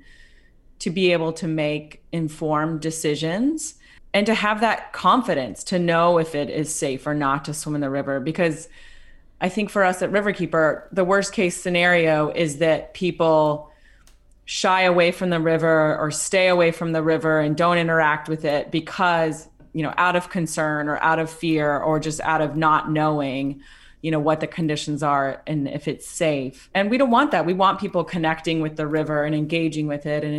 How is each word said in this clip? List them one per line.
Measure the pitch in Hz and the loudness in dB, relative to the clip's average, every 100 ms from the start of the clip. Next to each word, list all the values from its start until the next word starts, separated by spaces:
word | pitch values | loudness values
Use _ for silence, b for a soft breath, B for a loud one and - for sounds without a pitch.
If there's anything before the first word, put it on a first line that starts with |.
| b b b b b b - - | b b b b b b -20 -10
to | 196 | -6
be | 175 180 | 0 2
able | 170 160 | 2 0
to | 165 170 | -4 -4
make | 156 151 151 151 - - | -2 -2 -4 -8 -20 -8
informed | 170 156 - 160 151 156 160 | -4 -4 -4 -2 0 0 -2
decisions | 160 160 156 147 160 190 277 320 - b b b - | -4 -4 -2 -2 -2 0 0 -2 -6 b b b -4
and | 202 | 0
to | 214 | 2
have | 220 208 220 | 2 0 2
that | 226 - - | 0 0 -6
confidence | - 185 247 233 143 120 - | 0 2 4 2 -2 -4 -8
to | - 180 | -4 0
know | 170 165 175 170 | 2 4 4 4
if | 160 | 2
it | 143 139 | -2 -4
is | - 147 | -4 -4
safe | - 143 131 147 | -4 -4 -4 -4
or | |
not | 147 139 143 | -2 0 -2
to | 151 | -4
swim | 147 156 | -8 -6
in | 147 | -4
the | 139 | -2
river. | 139 143 139 | -4 -4 -4
Because | 135 160 170 143 - B B B B B B - | -2 0 0 -2 -10 B B B B B B -6
I | 180 | -4
think | 214 208 | -2 -2
for | 208 | 2
us | 185 180 | 2 2
at | 180 | 0
Riverkeeper, | 202 208 190 160 165 156 - - | 0 0 -2 0 2 2 0 -4
the | 190 | -2
worst | 180 196 190 | 2 2 0
case | - 180 - | 0 -2 -2
scenario | 185 175 180 175 160 151 151 | -2 2 4 4 4 2 0
is | - 160 143 | 0 -2 0
that | 165 156 - | 2 2 -2
people | - 180 165 165 156 151 147 B B B B B B _ _ - | -4 -4 0 4 4 2 0 B B B B B B _ _ -12
shy | - 202 185 | -2 2 4
away | 185 175 170 | 4 4 4
from | 175 185 | 2 0
the | 170 | 0
river | 160 160 160 160 156 - | 2 2 4 4 4 2
or | 151 | -2
stay | 143 - 190 185 | -4 0 2 4
away | 180 170 | 4 4
from | 165 165 | 2 -2
the | 160 | 0
river | 160 160 160 156 | 0 2 2 2
and | 151 151 | 2 2
don't | 170 175 | 2 2
interact | 165 160 151 151 156 | 2 2 2 0 -2
with | 156 160 | -4 -2
it | 143 - | -2 -2
because, | 160 156 - 180 170 160 151 - - - | -4 -4 0 2 2 0 -4 -12 -20 -10
you | 160 | -6
know, | 151 - | -4 0
out | 180 175 | 2 2
of | - | -2
concern | 185 160 - 156 151 147 | -4 -4 -2 -2 -2 -2
or | 143 | 0
out | 160 160 | 0 0
of | 156 | -2
fear | - 170 156 147 143 | -4 -2 0 0 0
or | 156 156 | 0 0
just | 156 147 | -2 -4
out | - 156 | -2 0
of | 151 147 | 0 0
not | 160 151 - | 2 2 2
knowing, | 151 156 151 135 135 139 143 B B B B 160 | 0 0 0 -2 -4 -6 -8 B B B B -4
you | |
know, | 156 151 | 0 0
what | 156 | 0
the | 156 | -2
conditions | - 160 147 - 147 | -4 -2 -2 -4 -2
are | 147 139 135 - - | 0 0 0 -4 -6
and | 151 139 139 | -4 -4 -6
if | 160 | -6
it's | - - | -8 -10
safe. | - 160 143 131 - - 190 | -2 0 0 -4 -10 -6 -2
And | 208 | 0
we | 247 | 2
don't | 269 233 | 4 4
want | 285 | 4
that. | 180 | 2
We | 160 185 | 0 2
want | 190 190 | 2 2
people | 202 175 | -2 -4
connecting | 160 180 160 160 170 160 | -2 -2 -2 -2 -2 -2
with | 156 156 | -2 -4
the | 151 | -2
river | 156 147 147 147 | -2 0 -2 0
and | |
engaging | 151 151 165 160 156 151 | -2 -2 -2 -2 -2 -4
with | 143 151 | -4 -4
it | 151 | -4
and | 151 | -2